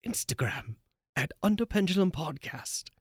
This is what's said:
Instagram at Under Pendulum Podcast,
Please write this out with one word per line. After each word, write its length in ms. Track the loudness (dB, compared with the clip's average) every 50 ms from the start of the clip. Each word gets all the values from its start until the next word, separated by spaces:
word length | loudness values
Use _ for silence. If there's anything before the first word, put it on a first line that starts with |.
| -8
Instagram 680 | -6 -4 -4 -4 -4 -2 -2 -2 -2 -2 -4 -8 -10 -12 -14 _ _ _ _ _ _ _
at 160 | -2 -2 -2 -2 0
Under 220 | 2 2 4 4 2
Pendulum 460 | 2 2 2 4 4 4 4 4 4
Podcast, 800 | 2 0 -4 -6 -6 -8 -10 -10 -10 -10 -8 -6 -8 -8 -8 -10 -20 _